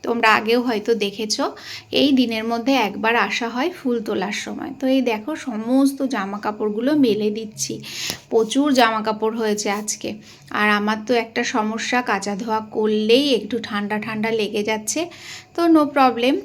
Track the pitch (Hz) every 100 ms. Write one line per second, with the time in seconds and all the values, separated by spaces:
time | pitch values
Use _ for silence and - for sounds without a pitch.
0 | - 233 226 214 220 240 240 214 214 226
1 | 202 196 220 - 294 - - - - -
2 | 269 262 240 226 226 233 233 269 208 196
3 | 220 233 202 - 233 240 311 359 262 240
4 | 220 208 190 208 - 208 - - 262 269
5 | 247 214 214 311 - 214 220 262 277 277
6 | 277 247 196 202 214 208 214 208 247 302
7 | 254 208 214 214 214 - - 220 - -
8 | - - - 226 220 269 294 262 226 220
9 | 220 214 220 220 214 208 214 202 214 -
10 | - 214 - - - - 208 208 208 220
11 | 214 247 220 - 247 254 214 220 - 247
12 | 247 202 202 202 233 220 214 - 214 214
13 | 214 240 285 240 208 233 220 208 202 214
14 | 220 220 220 226 202 208 208 220 214 302
15 | 339 - - - - - 339 320 285 285
16 | 262 233 247 359